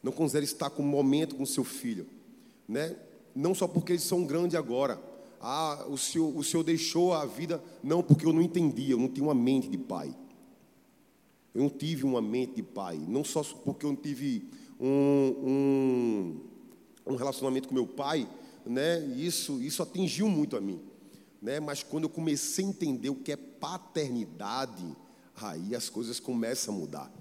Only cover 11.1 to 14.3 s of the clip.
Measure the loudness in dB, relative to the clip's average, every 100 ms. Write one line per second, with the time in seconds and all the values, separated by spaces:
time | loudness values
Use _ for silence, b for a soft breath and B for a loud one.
11.1 | _ _ _ _ 0 0 0 -4 0 2
12.1 | 2 2 0 0 -4 -8 -6 -6 -6 -2
13.1 | -2 0 -2 -4 -6 -6 -2 -2 -2 -4
14.1 | -4 -2